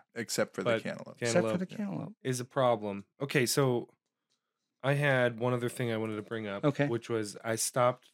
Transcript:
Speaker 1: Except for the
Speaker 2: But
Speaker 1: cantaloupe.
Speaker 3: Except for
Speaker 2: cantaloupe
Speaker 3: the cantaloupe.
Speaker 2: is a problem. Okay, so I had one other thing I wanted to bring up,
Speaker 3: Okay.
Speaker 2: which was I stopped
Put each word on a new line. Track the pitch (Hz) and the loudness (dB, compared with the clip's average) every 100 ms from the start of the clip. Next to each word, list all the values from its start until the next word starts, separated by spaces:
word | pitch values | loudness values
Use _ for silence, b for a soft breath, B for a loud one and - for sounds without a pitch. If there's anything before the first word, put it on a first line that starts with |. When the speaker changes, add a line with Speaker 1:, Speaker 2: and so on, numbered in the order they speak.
| - | -14
Speaker 1:
Except | 117 104 - 104 | -10 -4 0 0
for | - | 0
the | 104 | 0
Speaker 2:
But | 113 | 0
Speaker 1:
cantaloupe. | - - - - | -2 -10 -12 -4
Speaker 3:
Except | 120 | 2
for | - | 2
Speaker 2:
cantaloupe | 110 110 | 2 0
Speaker 3:
the | 185 - | -4 -6
cantaloupe. | 202 165 - - | -6 -6 -8 -8
Speaker 2:
is | 131 127 | -4 -4
a | |
problem. | 135 143 127 113 104 101 - _ | -2 2 4 2 0 -6 -10 _
Okay, | 139 147 120 | -2 2 2
so | - 135 120 - _ _ _ _ _ _ _ _ _ | 4 2 2 -4 _ _ _ _ _ _ _ _ _
I | 131 | 0
had | 143 143 131 123 113 | 2 2 4 2 2
one | 123 | 0
other | 123 120 | 0 -2
thing | - 120 | -2 -2
I | 110 | -2
wanted | 110 107 | -2 -4
to | |
bring | 104 113 104 | -6 -8 -6
up, | 101 | -2
Speaker 3:
Okay. | 147 135 147 | 0 0 0
Speaker 2:
which | 117 - | -2 -2
was | 113 104 - | -4 -4 -6
I | 113 113 | -4 -2
stopped | - 131 123 127 _ | -2 2 2 2 _